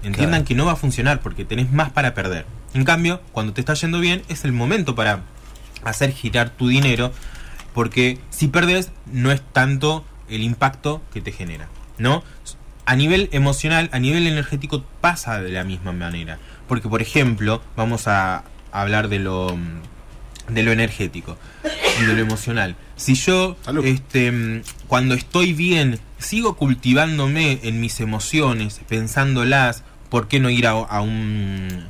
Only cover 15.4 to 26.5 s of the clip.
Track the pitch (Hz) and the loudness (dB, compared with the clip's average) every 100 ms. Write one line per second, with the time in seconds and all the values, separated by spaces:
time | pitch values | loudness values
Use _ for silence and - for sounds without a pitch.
15.4 | 92 92 92 90 90 87 85 85 80 78 | -4 -4 -4 -6 -6 -6 -6 -6 -8 -12
16.4 | - - - 117 113 110 113 156 131 107 | -14 -18 -4 -2 0 -2 0 2 2 2
17.4 | 107 113 - - 113 113 - 101 95 92 | 0 0 -4 -4 -2 0 2 2 2 -2
18.4 | - - - 101 101 107 101 101 95 92 | -8 -18 -10 -4 0 0 0 -2 -2 -2
19.4 | 92 87 85 82 85 - - - - - | -2 -4 -6 -10 -14 -18 -20 -18 -18 -16
20.4 | - 113 113 113 113 - 92 87 82 85 | -6 0 2 2 0 -2 -6 -6 -12 -14
21.4 | - - 302 - - - 110 110 110 110 | -16 -8 -6 -2 0 2 2 4 2 -2
22.4 | - 117 95 87 - - - 131 - 185 | -2 -2 -2 -4 -16 -8 2 2 4 2
23.4 | 185 180 - 147 135 131 135 131 123 120 | 2 -2 -4 0 2 0 0 2 2 2
24.4 | 113 113 - - - 123 131 127 - 175 | -2 -6 -8 -16 0 2 4 0 0 2
25.4 | 180 156 175 170 139 113 - - - 214 | 2 2 2 4 2 0 -8 -12 -4 0
26.4 | 226 | 0